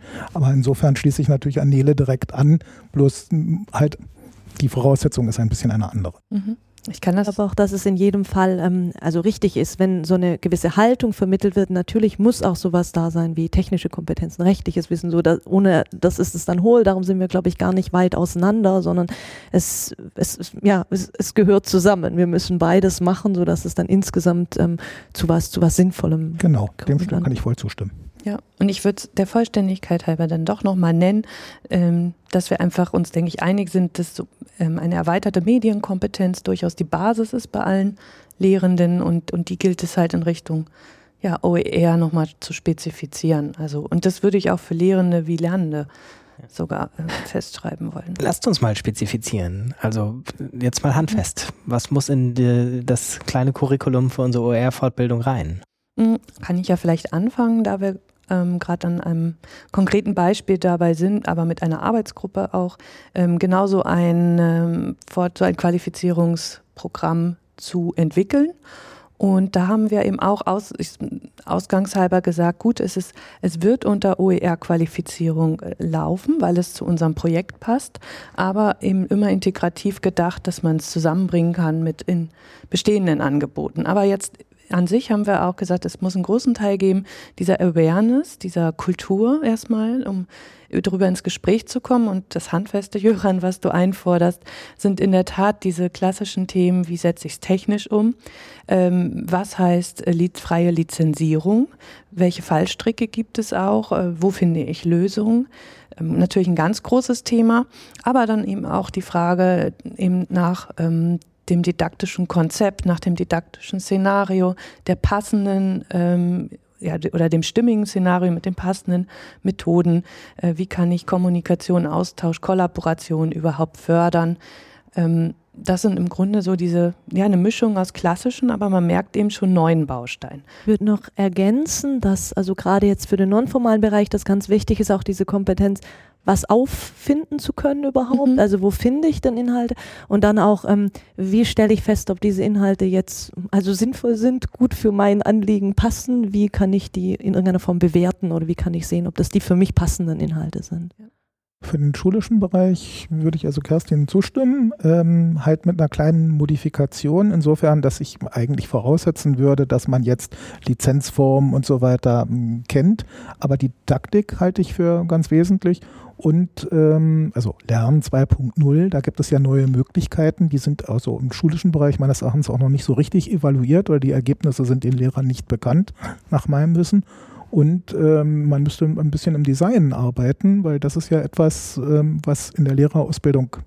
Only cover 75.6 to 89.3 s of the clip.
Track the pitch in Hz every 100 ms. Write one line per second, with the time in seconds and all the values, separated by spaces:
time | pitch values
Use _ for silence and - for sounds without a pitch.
75.6 | - - 165 160 156 185 - 320 175 175
76.6 | 175 - - 170 165 156 170 165 190 -
77.6 | - 247 - - - - - - 190 196
78.6 | 214 - - 190 185 202 208 190 190 185
79.6 | 175 - 202 196 185 180 175 - - -
80.6 | 170 160 - - 160 170 185 170 170 170
81.6 | 160 160 165 156 - 175 160 _ - -
82.6 | - - - 208 185 151 139 147 143 147
83.6 | 151 156 160 190 196 196 - - - _
84.6 | - 180 180 220 262 208 208 190 180 185
85.6 | 185 180 175 - 185 185 175 220 262 233
86.6 | 208 196 190 190 196 - - - 180 190
87.6 | 180 165 160 175 220 254 320 - 185 175
88.6 | 165 160 - 180 - 190 220